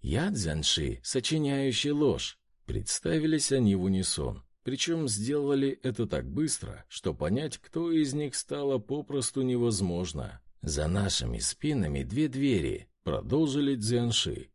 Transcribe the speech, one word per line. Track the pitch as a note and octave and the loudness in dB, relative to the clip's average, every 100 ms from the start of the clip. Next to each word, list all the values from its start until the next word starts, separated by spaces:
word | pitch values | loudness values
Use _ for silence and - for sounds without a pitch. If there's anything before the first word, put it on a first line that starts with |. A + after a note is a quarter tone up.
Я | - D#2+ F3+ | 0 0 0
дзянши, | G3+ E2+ D#2 D#2 - D2+ A2+ | -2 -2 0 2 2 0 -4
сочиняющий | - C3 A#2 D#3 D3 C#3 C#3 A#2+ D3 | -2 -2 0 0 2 2 0 0 0
ложь". | D3 D3 F2 - - _ _ - | 4 4 2 -2 -10 _ _ -6
Представились | G#2+ G#2 - - D#3+ D#3 D#3 - | -4 -2 -4 0 0 2 2 2
они | C#3 A2+ G2 | 4 4 4
в | |
унисон. | F#2 F#2+ F#2 - C2+ G#1 - _ | 4 2 2 -2 -2 -4 -12 _
Причем | - C3+ - E3 D3 | -6 -4 -2 0 0
сделали | G2+ A2 D3 C#3+ C#3 C#3 C3+ | -2 0 0 2 2 2 0
это | C3 B2 A2+ | -4 -2 -2
так | - B1+ | -2 -4
быстро, | D#2 D#3 - - - - | -2 -2 -2 -6 -12 -14
что | - - D2+ | -6 -6 -2
понять, | D2 A2 D3+ - | 0 0 -2 -8
кто | - - E3+ | -8 -4 0
из | E3 D3+ | 2 2
них, | C#3+ D3 - | 0 -4 -6
стало | - C#3+ C#3+ C3+ | -6 -2 0 0
попросту | G#2+ C#3 D3 C#3+ B2 - | 0 -6 -2 -2 -2 0
невозможно. | B2+ B2 A#2+ G#2 F#2 E2+ F2+ D2+ A#1 - - - | 0 2 2 2 0 0 -2 -4 -8 -12 -20 -8
"За | - C#2+ D2+ | -4 0 2
нашими | F#2 G2 - A#1 A1+ | 2 2 0 -2 -2
спинами | G#1+ - D3+ D3 E2+ C#2+ | -4 -4 -2 0 0 -2
две | C2+ G#2+ D#3 | -2 -2 -2
двери", | B2+ C#3 G#2+ C#2 G1+ - _ | 0 2 2 0 -4 -10 _
продолжили | - D2 - C#3+ D#3+ C3+ C#3+ C3 | -4 -4 0 0 2 2 0 0
дзянши. | G#2+ A#2+ A#2+ A2 - A#1+ - | 0 2 2 0 -2 -4 -10